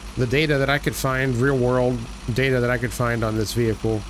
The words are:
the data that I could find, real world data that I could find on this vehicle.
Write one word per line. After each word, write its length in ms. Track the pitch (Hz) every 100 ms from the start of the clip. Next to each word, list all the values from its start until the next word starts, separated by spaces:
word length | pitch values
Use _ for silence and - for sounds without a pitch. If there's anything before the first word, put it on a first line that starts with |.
| - -
the 100 | 120
data 300 | 135 156 143
that 120 | 135
I 80 | 143
could 180 | 147 113
find, 400 | 135 131 131 117
real 200 | 135 135
world 400 | 123 127 123 123 117 - -
data 260 | 110 135 127
that 100 | 120
I 80 | 123
could 140 | 117
find 320 | - 120 117
on 140 | 110 110
this 160 | 104
vehicle. 480 | 120 113 104 113 110